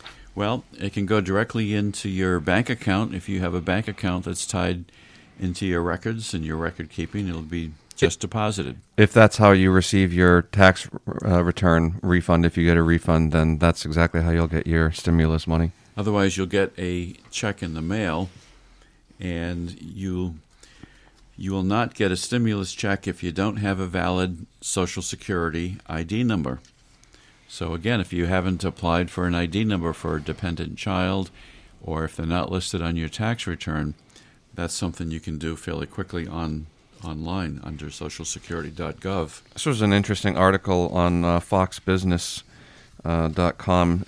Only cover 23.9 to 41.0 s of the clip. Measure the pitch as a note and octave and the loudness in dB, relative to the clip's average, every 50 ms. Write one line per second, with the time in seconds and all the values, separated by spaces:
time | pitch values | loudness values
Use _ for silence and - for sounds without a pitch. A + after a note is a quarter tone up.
23.9 | F2 F2+ E2+ F2+ F#2 F#2 F#2 F#2 E2+ D#2+ - - _ _ - - - G2 F2+ F2+ | -2 -2 0 0 0 0 0 -2 -4 -8 -12 -18 _ _ -10 -4 -2 -2 -2 -2
24.9 | - F#2 - - - - - - F#2+ E2+ E2+ E2 D2+ E2+ E2+ F2+ F#2 - - - | -4 -6 -8 -8 -10 -10 -6 -4 -2 -2 -2 -2 -2 -4 -6 -6 -8 -10 -10 -8
25.9 | D#2+ D#2+ E2+ E2 G#2 A#2 B2 A#2 G#2+ E2+ C#2+ B1+ B1+ B1+ - _ _ _ _ _ | -8 -6 -6 -4 -2 -2 0 0 0 0 -2 -4 -6 -8 -12 _ _ _ _ _
26.9 | _ _ _ _ - _ _ _ _ _ _ - - - F2+ D#2+ E2+ E2+ E2+ A2+ | _ _ _ _ -20 _ _ _ _ _ _ -20 -12 -10 -8 -6 -6 -4 -2 -2
27.9 | B2 G#2 F2+ - F2+ F2 E2+ F2 F#2+ F#2 F2+ F#2+ F#2 D#2+ F#2+ E2+ - - F2+ E2+ | -2 -2 -2 -2 -2 -2 0 2 0 0 0 0 -2 -2 -2 -6 -6 -2 0 0
28.9 | E2 F2 F2+ E2+ - F#2 F2+ F2 E2+ E2+ F2 E2 E2+ G#2 A2 G#2+ G2+ F2 E2 E2 | 2 2 0 -2 -2 -2 -2 0 0 0 -2 -2 -2 -2 0 0 0 0 -2 -4
29.9 | D#2 - - E2 D#2+ D#2 D2 D#2 D2+ - G2 F2 E2 - E2+ D2+ - - - G#2 | -4 -4 -6 -4 -4 -4 -4 -6 -8 -6 -6 -6 -4 -6 -6 -8 -10 -8 -6 -4
30.9 | F#2 F#2 F#2 F#2 F#2+ G2 F#2 - - - - - - - - - - - - E2+ | -2 0 0 0 -2 -2 -4 -6 -10 -18 -20 -20 -20 -20 -20 -20 -20 -14 -10 -6
31.9 | D#2 D#2+ D#2+ D#2 - - E2 D#2+ F2 F2+ D2+ - F2+ F2+ - - - F2 E2 E2 | -4 -4 -4 -4 -6 -6 -4 -2 -2 -2 -2 -2 -4 -4 -4 -4 -4 -4 -2 -2
32.9 | E2+ E2 D#2+ D2+ - - G#2+ A2+ A#2 A2+ - F#2 E2 - - D#2+ D#2 D2+ D2+ D2+ | -2 -2 -4 -6 -6 -4 -4 -4 -4 -4 -6 -8 -8 -6 -6 -6 -4 -4 -4 -6
33.9 | D2 - _ _ _ - - _ _ _ _ _ - F2+ E2+ E2 - - G2+ E2+ | -8 -10 _ _ _ -20 -20 _ _ _ _ _ -10 -8 -8 -6 -6 -4 -6 -6
34.9 | D#2+ - F2 E2 D#2+ D#2+ - E2+ D#2 D2 E2 D#2+ D#2+ - - - D#2+ D2+ D2+ - | -6 -6 -8 -8 -8 -8 -8 -8 -8 -6 -6 -6 -8 -6 -8 -8 -6 -6 -8 -8
35.9 | - G#2 F2+ - - F2 D#2+ - D#2+ E2 E2 D#2+ D2+ D#2 D#2 D2+ - _ _ _ | -8 -10 -10 -8 -8 -8 -8 -6 -6 -6 -6 -6 -6 -8 -10 -12 -18 _ _ _
36.9 | _ - - E2 D#2 D#2 D#2+ E2 F#2 F#2+ F2+ D#2 C#2+ C2+ - D#2 D#2 C2+ C#2+ D2 | _ -14 -12 -10 -10 -8 -6 -6 -6 -4 -4 -6 -8 -10 -10 -12 -12 -10 -12 -12
37.9 | - - - D2+ - - D#2+ - - - - - E2+ E2 D2+ D#2+ D#2 E2 E2+ D#2 | -12 -10 -10 -10 -10 -10 -10 -10 -10 -10 -10 -8 -8 -8 -8 -8 -8 -8 -8 -8
38.9 | - - - F#2+ G2 F2+ D#2+ D2+ - - - _ - - - D#3 B2+ A2 G#2+ G2+ | -8 -8 -6 -4 -4 -4 -4 -6 -8 -16 -20 _ -12 -4 -2 -2 0 2 4 4
39.9 | G2 G2+ G2 - G2+ - - G2 - D#2+ F#2 F#2+ F#2+ F#2+ - G2+ F2+ F2+ F2 - | 4 4 4 2 -2 -2 0 0 2 4 6 4 4 4 2 2 2 2 2 2
40.9 | - F2+ | 2 2